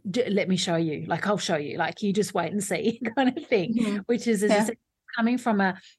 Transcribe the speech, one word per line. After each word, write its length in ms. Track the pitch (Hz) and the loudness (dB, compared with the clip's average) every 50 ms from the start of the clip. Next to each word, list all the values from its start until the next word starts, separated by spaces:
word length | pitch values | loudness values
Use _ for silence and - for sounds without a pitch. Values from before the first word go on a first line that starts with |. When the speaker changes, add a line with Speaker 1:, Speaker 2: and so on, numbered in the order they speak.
| - 208 | -8 -4
Speaker 1:
"D-, 200 | 165 247 - - | -2 0 0 2
let 180 | 196 202 160 185 | 2 0 2 2
me 80 | 190 | 0
show 220 | 175 - 185 170 165 | 0 0 0 0 0
you," 280 | 165 160 147 - 160 175 | 0 0 -2 -4 -4 -4
like, 200 | 170 165 - 196 | -4 -2 0 0
"I'll 100 | 208 196 | -2 0
show 200 | - - 175 147 | 0 -2 -2 -2
you," 200 | 147 143 - 170 | -2 -4 -4 -4
like, 240 | 165 - - - | -4 -4 -4 -2
"You 120 | 214 202 185 | -2 0 0
just 200 | 214 196 - - | 0 0 0 0
wait 200 | 180 170 160 - | -2 -2 -2 -2
and 100 | 208 196 | -4 -2
see," 380 | - 185 - - 226 226 - 247 220 | -2 -2 0 0 0 -2 -2 -4 -4
<laughs> 80 | - 277 | -2 0
kind 200 | 262 247 - 339 | 2 2 0 -2
of 80 | - | -2
thing, 300 | - 247 202 170 - 214 | 0 0 0 2 2 0
Speaker 2:
Mm-hmm. 220 | 233 226 208 202 208 190 | 0 0 0 0 -2 -2
Speaker 1:
which 200 | - 240 - - | 0 -2 0 2
is, 160 | 233 220 190 | 0 2 2
as 100 | 208 208 | 4 4
Speaker 2:
Yeah. 60 | 214 208 | 4 4
Speaker 1:
I 40 | 220 214 | 4 2
said, 100 | 233 - _ _ _ _ _ - - 233 | -2 -6 _ _ _ _ _ -10 -4 0
coming 200 | 226 233 247 247 | 0 2 2 0
from 220 | - 240 214 202 | 0 0 2 2
a, 180 | 196 185 185 - - - - | 2 2 0 -4 -10 -20 -20